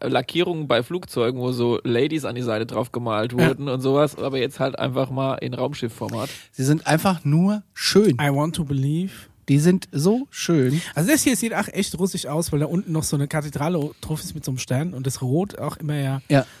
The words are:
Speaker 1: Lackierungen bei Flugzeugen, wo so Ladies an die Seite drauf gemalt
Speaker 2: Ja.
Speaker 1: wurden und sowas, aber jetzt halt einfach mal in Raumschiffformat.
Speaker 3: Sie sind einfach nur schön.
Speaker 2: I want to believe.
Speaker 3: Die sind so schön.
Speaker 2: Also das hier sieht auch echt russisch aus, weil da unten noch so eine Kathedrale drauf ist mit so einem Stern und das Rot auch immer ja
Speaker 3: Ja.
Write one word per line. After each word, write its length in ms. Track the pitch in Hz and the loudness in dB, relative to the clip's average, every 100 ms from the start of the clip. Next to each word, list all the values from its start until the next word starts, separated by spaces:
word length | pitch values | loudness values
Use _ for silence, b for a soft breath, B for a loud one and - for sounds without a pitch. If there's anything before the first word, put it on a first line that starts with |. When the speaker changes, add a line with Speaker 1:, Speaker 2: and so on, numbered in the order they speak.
Speaker 1:
Lackierungen 680 | 127 127 131 160 180 165 143 | 0 0 0 -2 0 -2 2
bei 160 | 117 | 0
Flugzeugen, 560 | 123 175 - 127 117 127 | 0 -6 -6 -2 0 0
wo 100 | 123 | -2
so 300 | 123 120 117 | 0 0 0
Ladies 420 | 131 120 151 156 | 0 0 0 -2
an 120 | 123 120 | -4 -6
die 60 | |
Seite 220 | 120 107 117 | -4 -2 -2
drauf 260 | 110 123 | -4 -4
gemalt 400 | 123 117 107 117 | -4 -2 -2 0
Speaker 2:
Ja. 160 | 123 160 | 2 2
Speaker 1:
wurden 200 | 127 143 | 2 -4
und 120 | 131 | -2
sowas, 360 | 131 139 147 - | 2 4 2 0
aber 220 | 135 135 | -4 -2
jetzt 220 | 127 - | -4 -2
halt 180 | 135 135 | -4 -2
einfach 320 | 131 131 131 | -2 -2 -2
mal 240 | 127 135 131 | -2 -2 -4
in 160 | 123 | -6
Raumschiffformat. 760 | 123 127 147 117 - 110 113 120 B B | -4 -4 -4 -8 -6 -8 -6 -8 B B
Speaker 3:
Sie 100 | - | -2
sind 240 | 131 156 - | 2 2 2
einfach 380 | 156 196 175 | 2 4 2
nur 400 | 143 156 196 208 - | 2 4 4 0 -6
schön. 400 | - - 190 214 123 | -6 4 6 6 4
Speaker 2:
I 80 | 143 | 2
want 220 | 139 156 | 2 0
to 100 | 165 | -2
believe. 460 | 143 139 139 160 190 - - _ - | -2 0 0 0 -4 -8 -20 _ 2
Speaker 3:
Die 100 | 143 | 4
sind 300 | 165 185 - | 6 4 0
so 380 | - 170 240 277 | 0 2 2 -2
schön. 500 | - - 165 127 156 B | -6 2 4 4 2 B
Speaker 2:
Also 160 | 147 185 | -2 2
das 140 | 311 | 4
hier 100 | 294 | 4
sieht 180 | 240 233 | 2 0
auch 140 | 180 208 | -2 -2
echt 320 | - 202 160 | -2 -2 0
russisch 280 | 185 - 131 | -2 -2 -4
aus, 260 | 151 175 | -2 0
weil 80 | 147 | 0
da 60 | 156 | 0
unten 260 | 170 196 | -2 -2
noch 100 | 156 | -2
so 140 | - 147 | 0 -2
eine 100 | 139 | 0
Kathedrale 640 | 160 147 139 151 175 143 - | -2 -4 -2 0 0 -2 -6
drauf 220 | - 156 | -6 -6
ist 140 | 175 160 | -6 -8
mit 80 | |
so 80 | - | -6
einem 60 | 127 | -6
Stern 360 | - 131 170 | -2 -2 -2
und 100 | 131 | -4
das 160 | 131 - | -6 -4
Rot 380 | 123 151 202 - | 0 0 0 -4
auch 200 | 143 - | -8 -6
immer 180 | 151 147 | -4 -2
ja 260 | 135 135 - | -2 -4 2
Speaker 3:
Ja. 180 | 139 - B | 2 2 B